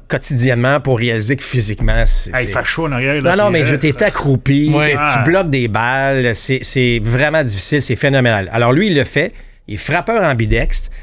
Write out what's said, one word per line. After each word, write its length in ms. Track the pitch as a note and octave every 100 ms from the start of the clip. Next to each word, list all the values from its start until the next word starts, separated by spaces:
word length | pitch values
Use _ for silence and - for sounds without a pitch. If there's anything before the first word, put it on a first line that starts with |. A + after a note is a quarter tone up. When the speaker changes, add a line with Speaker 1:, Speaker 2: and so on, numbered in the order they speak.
| -
Speaker 1:
quotidiennement 720 | C3 - C3 B2+ A#2+ B2+ C#3+
pour 180 | C3+ A#2
réaliser 380 | A#2+ A2+ G#2+ C#3
que 60 |
physiquement, 600 | - B2+ G#2+ G2+ G#2+ A2+ A2
c'est, 240 | - G2 B2+
Speaker 2:
Hey, 100 | A2
il 20 |
Speaker 1:
c'est 60 | A#2+
Speaker 2:
fait 60 | -
chaud 220 | D#3+ D#3+
en 40 |
arrière, 280 | B2 C3+ D3
là, 140 | C#3 F#3+
Speaker 1:
Non, 80 |
non, 80 | G#3
Speaker 2:
puis 80 | E3+
Speaker 1:
mais 60 | B2
je, 40 | C#3+
Speaker 2:
reste, 60 |
Speaker 1:
t'es 100 | D#3 C3
Speaker 2:
là. 80 | G#3
Speaker 1:
accroupi, 640 | - C#3+ B2+ C3+ C#3 D3+
Speaker 3:
Ouais. 120 | D3 D3+
Speaker 1:
t'es, 60 |
tu 40 | C#3+ D3 A#2+
Speaker 2:
Ouais. 40 |
Speaker 1:
bloques 260 | A#2 F#3 F3
des 160 | C3+ A#2
balles, 680 | G#2+ A#2+ C3+ C#3 C3+ A#2+ G#2
c'est, 240 | - C3
c'est 360 | - C3+ B2 A#2+
vraiment 400 | A2 A#2+ D3 D#3+
difficile, 360 | C3 G2 - D3
c'est 120 | - A#2
phénoménal. 540 | C#3+ C3+ B2 G#2 F#2
Alors 220 | A#2 A#2+
lui, 140 | C#3+ F3+
il 80 | D3
le 80 |
fait, 300 | B2 C#3+ F#3 - - - -
il 80 | G2+
est 20 |
frappeur 460 | - E3+ A3 A3+
ambidextre. 680 | E3 A#2+ A2 A2+ C3 - - -